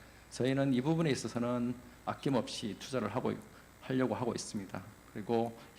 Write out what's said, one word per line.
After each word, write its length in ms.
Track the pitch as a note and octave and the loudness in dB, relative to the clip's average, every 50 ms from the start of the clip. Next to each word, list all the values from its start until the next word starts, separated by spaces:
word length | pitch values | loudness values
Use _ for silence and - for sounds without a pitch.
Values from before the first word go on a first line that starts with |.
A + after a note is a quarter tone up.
| - - - - - - | -18 -20 -20 -20 -18 -8
저희는 440 | - - A#2+ C3 C3+ C#3 C#3 C#3 B2+ | -2 0 2 2 4 4 4 4 4
이 60 | B2 | 4
부분에 280 | B2 D#3 E3 D#3+ E3 D3 | 4 4 4 4 4 4
있어서는 640 | A#2+ - - A2 - A#2 A#2+ A#2+ B2 B2 A#2+ B2 B2 - - - - - - | 2 2 0 -2 -2 0 0 2 2 2 0 0 -2 -4 -8 -18 -20 -8 -6
아낌없이 720 | G#2+ A2 - - D3 C3+ A2+ C3 - - - B2+ G#2 - - | -6 -4 0 2 2 4 2 2 0 -4 -6 -4 -4 -6 -6
투자를 360 | - - C3 B2 G#2+ G2 G#2 | -6 -4 -2 0 0 0 0
하고, 200 | A#2+ A2 A2 G#2+ G#2+ - - - - - - - - | 0 0 0 -2 -2 -6 -12 -18 -20 -20 -20 -20 -10
하려고 340 | - - C3 C3 C3 A2 G#2+ | -4 -2 2 2 2 2 2
하고 200 | G2 A#2+ A#2 - | 0 0 0 0
있습니다. 480 | - - - - G#2 F#2 - - G2+ G2 - - - - - - | -2 -4 -4 -6 -6 -6 -6 -8 -8 -10 -10 -14 -18 -16 -12 -10
그리고 440 | A2+ G2 - A#2 A2+ A#2 A#2 A2+ - - - - | -6 -2 2 2 2 2 0 -4 -8 -16 -18 -6